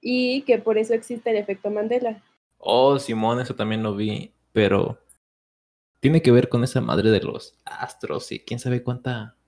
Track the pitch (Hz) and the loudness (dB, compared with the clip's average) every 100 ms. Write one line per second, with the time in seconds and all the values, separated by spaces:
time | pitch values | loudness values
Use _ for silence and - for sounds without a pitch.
0 | 233 254 254 262 277 226 214 214 220 226 | -2 0 0 -2 2 2 2 0 2 -2
1 | - 233 233 214 208 196 208 208 220 240 | -4 -8 -2 -2 -2 -6 -6 -4 -2 -2
2 | 240 214 _ _ _ _ - 120 131 139 | -2 -8 _ _ _ _ 0 4 4 4
3 | - 110 110 120 123 - 107 110 110 101 | 0 -2 0 0 -4 -4 -2 -2 -2 -2
4 | 107 104 - _ _ - 101 98 - 117 | -4 -4 -10 _ _ 2 2 4 0 -4
5 | _ _ _ _ _ _ _ _ _ _ | _ _ _ _ _ _ _ _ _ _
6 | 139 165 143 120 123 123 123 131 - 92 | 2 4 6 6 4 0 0 -2 -2 0
7 | 110 107 - - - _ - - - - | 4 2 0 -8 -14 _ -20 -14 -14 -12
8 | - 73 - - - 120 127 123 123 123 | -8 -8 -8 -14 -10 -8 -4 -4 -4 -8
9 | 131 120 110 _ | -6 -8 -10 _